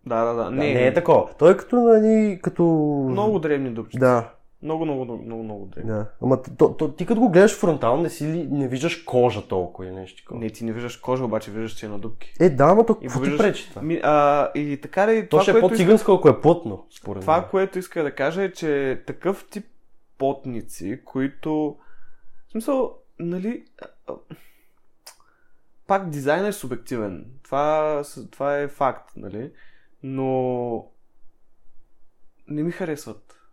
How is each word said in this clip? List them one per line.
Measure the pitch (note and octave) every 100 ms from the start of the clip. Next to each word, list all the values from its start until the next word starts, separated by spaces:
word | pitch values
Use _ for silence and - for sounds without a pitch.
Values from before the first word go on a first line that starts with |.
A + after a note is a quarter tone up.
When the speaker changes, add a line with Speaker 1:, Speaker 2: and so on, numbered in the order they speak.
| -
Speaker 1:
Да, | A#2
да, | A#2
да. | A#2
Speaker 2:
Да, | G2
Speaker 1:
Не, | B2+ D3
Speaker 2:
не | B2+ B2+
е |
такова. | C3 E3+ C3+ - -
Той | D#3+
е | F#3+
като, | - B3
нали, | A#3 A3 G#3+ A3 G#3+ F3+
като | - - E3+ D#3+ D3+ C#3+ C3+
Speaker 1:
Много | C3 G#3+ G3+
дребни | D3+ C#3+ C3+
дупчици. | A#2 G#2+ B2
Speaker 2:
Да. | B2+ B2 A2+ - - _
Speaker 1:
Много, | D3 D#3+
много, | D#3+ C3+
много, | B2 A#2
много, | A2+ A2+
много | A2 G#2 G2+
дребни. | - A2
Speaker 2:
Да. | G#2+ G#2 -
Ама | B2 C3
т-, | - -
то, | E3 -
то, | D#3
ти | - F3+
като | A3+
го | A#3+
гледаш | E3+ G3+ -
фронтално, | F3+ C#3 A#2 C3+
не | E3+
си | - D3+
ли, | D#3+ C#3+
не | C#3+ C3
виждаш | B2+ D#3+ -
кожа | - B2+ B2 G#2 -
толкова | F#2+ F2+ - F#2
или |
нещо | F#2+ F#2 -
такова? | - A#2+
Speaker 1:
Не, | A2+
ти | -
не | A#2
виждаш | A2 A#2+ -
кожа, | - C3
обаче | B2 G#2+ G2
виждаш, | G#2 A2+
че | - G#2+
има | G2+
дупки. | G#2+ - - -
Speaker 2:
Е, | F3
да, | C3
ама | C#3+ G3+ A3+
то | G#3+
Speaker 1:
И | B2+
Speaker 2:
какво | B2+
Speaker 1:
го |
Speaker 2:
ти | C3+
Speaker 1:
виждаш. | D3 G#3
Speaker 2:
пречи | - -
това? | -
Speaker 1:
Ми, | D3+ E3+
а, | - D3+ D3 C#3+ C3
и | - D3 C#3
така | - - G#3
ли, | A3+
Speaker 2:
То | F#3
Speaker 1:
това, | D#3
Speaker 2:
ще | G3
е |
Speaker 1:
което | A3
иска | F#3
Speaker 2:
по-циганско, | A3 F3 G#3+ -
ако | F#3 D3+
е | B2
плътно, | D3+ E3+ A#2+ F#2+ -
според | - - G2
Speaker 1:
Това, | F#2+ E3
Speaker 2:
мен. | F3
Speaker 1:
което | F#3+ F#3+ F3+
иска | F3+ F3
да | D3
кажа | C#3 C#3 E3+
е, | F#3+
че | F3+ D#3+ C#3+ C3+ C3 -
такъв | - E3+ G3 -
тип | G#3 - - - - _ -
потници, | C3+ C#3 C3+ A#2 - - F#2+ C3
които, | - C3 C3+ - D#3 D#3 D3+ D3 - - - - - - -
в |
смисъл, | A3 A3+ C4+ A#3+ - _ _
нали, | E3+ F3+ G3 A#3+ - _
а, | - - -
а, | - - E3+ - _ _ _ - _ - _ _ _ _ - _ - -
пак | G3 F#3
дизайнът | D3 C3+ D#3+ G3+
е |
субективен. | G#3 B2+ A#2+ - B2 G#2 F2 - -
Това | - C3+ D3 D#3 D#3 D3
с-, | C#3+ - A2
това | - C#3 C#3+
е | C#3+
факт, | - C3+ - - -
нали? | G2 G2+ C3+ - - - _ _
Но | C3 C3+ C3 C3 B2+ B2 A#2+ A#2 - - _ - - _ - - - - - - - _ - _ -
не | D3+
ми | D#3+
харесват. | E3+ F3 D3 - - - - _